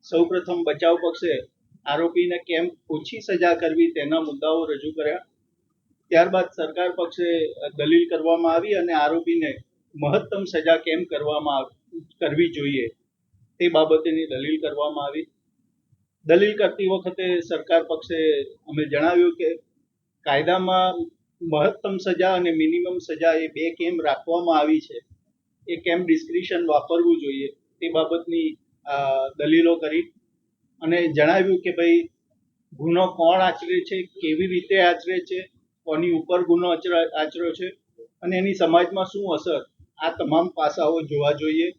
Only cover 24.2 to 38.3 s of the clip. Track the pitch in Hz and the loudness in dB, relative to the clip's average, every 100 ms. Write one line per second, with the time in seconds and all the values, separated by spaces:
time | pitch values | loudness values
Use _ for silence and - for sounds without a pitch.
24.2 | - 170 170 156 151 156 - 117 _ _ | -2 -2 2 2 4 0 -2 -16 _ _
25.2 | _ _ _ _ - 165 175 170 180 160 | _ _ _ _ -10 -6 -2 -2 2 0
26.2 | - 170 180 180 170 147 143 170 170 165 | 0 -6 -4 -4 2 0 2 2 4 2
27.2 | 143 135 139 - _ _ 165 165 156 165 | 0 -6 -8 -10 _ _ -4 0 0 -2
28.2 | 170 165 160 151 _ _ 143 143 139 135 | -4 -2 -2 -6 _ _ -6 -4 0 -2
29.2 | 135 135 147 160 170 165 156 156 170 _ | -4 -4 2 4 4 2 0 -4 -4 _
30.2 | _ _ _ _ _ _ 160 175 170 147 | _ _ _ _ _ _ -2 0 0 2
31.2 | 151 190 190 180 180 175 170 170 170 _ | 2 4 2 0 0 0 4 4 2 _
32.2 | _ _ _ _ _ 143 151 170 185 180 | _ _ _ _ _ -8 -2 2 0 2
33.2 | 165 185 185 170 170 180 180 190 185 - | 2 4 2 0 -2 -2 -2 -6 -8 -6
34.2 | 160 156 185 180 175 196 175 170 165 185 | -4 -2 0 -2 0 4 4 2 -2 -6
35.2 | 175 185 185 _ _ _ - 156 175 165 | -4 -8 -10 _ _ _ -6 -2 0 0
36.2 | - 180 180 170 175 165 180 170 165 160 | 0 0 4 4 4 -2 0 0 0 -2
37.2 | 156 165 170 165 185 - _ _ - _ | -4 -4 -6 -6 -10 -12 _ _ -20 _
38.2 | 180 | -4